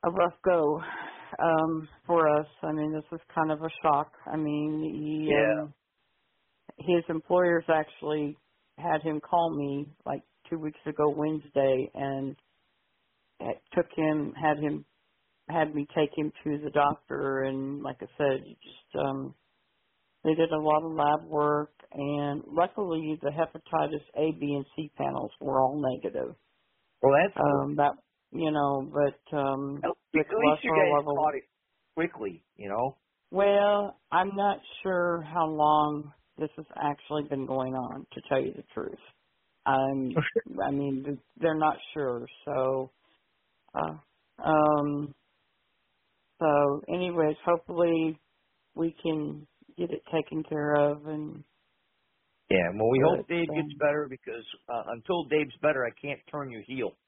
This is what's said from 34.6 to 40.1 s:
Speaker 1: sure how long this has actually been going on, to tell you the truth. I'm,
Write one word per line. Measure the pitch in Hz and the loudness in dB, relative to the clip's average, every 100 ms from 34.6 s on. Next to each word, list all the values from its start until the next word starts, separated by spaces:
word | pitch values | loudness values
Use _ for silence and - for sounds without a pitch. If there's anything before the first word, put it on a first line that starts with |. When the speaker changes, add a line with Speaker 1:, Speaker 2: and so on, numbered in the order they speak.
| - - | -8 -10
Speaker 1:
sure | 196 180 175 170 | -2 0 0 0
how | 151 170 160 | -2 -2 0
long | 156 151 151 151 147 151 _ _ - | 2 4 4 2 -2 -8 _ _ -8
this | 151 - | -8 -8
has | 156 - | -16 -6
actually | 151 143 - 151 147 | -4 -4 -4 -4 -2
been | 139 131 | -4 -2
going | 131 131 131 | -2 -2 -4
on, | 123 139 - | -6 -10 -14
to | - - | -16 -2
tell | 135 | -2
you | 135 | -2
the | 135 - | -8 -12
truth. | - - - - _ _ _ _ _ - | -10 -10 -12 -20 _ _ _ _ _ 0
I'm, | 131 135 139 131 | 2 2 0 -2